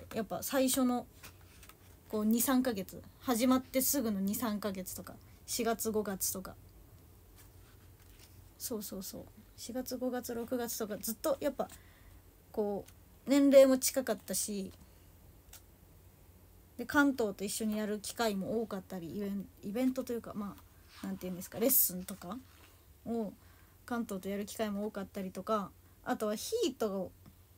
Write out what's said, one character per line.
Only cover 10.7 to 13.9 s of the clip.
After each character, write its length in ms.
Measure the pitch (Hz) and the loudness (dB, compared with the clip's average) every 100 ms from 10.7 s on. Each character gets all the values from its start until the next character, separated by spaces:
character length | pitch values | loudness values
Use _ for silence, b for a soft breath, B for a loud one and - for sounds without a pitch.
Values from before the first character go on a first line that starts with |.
| - | -6
と 100 | 208 | -6
か、 100 | 202 | -4
ず 140 | - | -6
っ 40 | 220 | -2
と 160 | 320 - | -2 0
や 120 | 285 | -2
っ 20 | |
ぱ、 140 | 269 190 B B B B B - - - | -2 -6 B B B B B -20 -20 -8
こ 340 | - 208 202 - - - - - | -2 -2 -2 -6 -18 -20 -12 4
う、 20 | |
年 220 | 277 277 | 6 10
齢 160 | 269 269 | 12 12
も 100 | 262 | 8
近 260 | - | 2